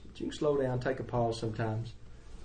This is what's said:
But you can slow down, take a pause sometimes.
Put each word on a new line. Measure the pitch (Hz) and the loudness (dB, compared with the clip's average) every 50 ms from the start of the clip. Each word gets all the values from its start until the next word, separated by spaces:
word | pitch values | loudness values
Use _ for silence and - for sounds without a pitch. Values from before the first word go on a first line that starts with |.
| - | -12
But | - - - | -12 -8 -4
you | - | -4
can | - - | -4 -2
slow | - 156 147 143 139 | 2 4 4 4 4
down, | 131 127 127 123 | 4 4 2 2
take | - 139 131 - | 2 2 0 0
a | 110 | -2
pause | - - 120 117 113 113 - | 0 2 2 4 4 2 0
sometimes. | 120 110 107 - 117 110 107 110 117 - - - - - - - - - - - - | 0 -2 0 0 0 0 0 0 -2 -4 -8 -10 -12 -14 -14 -14 -14 -14 -12 -12 -12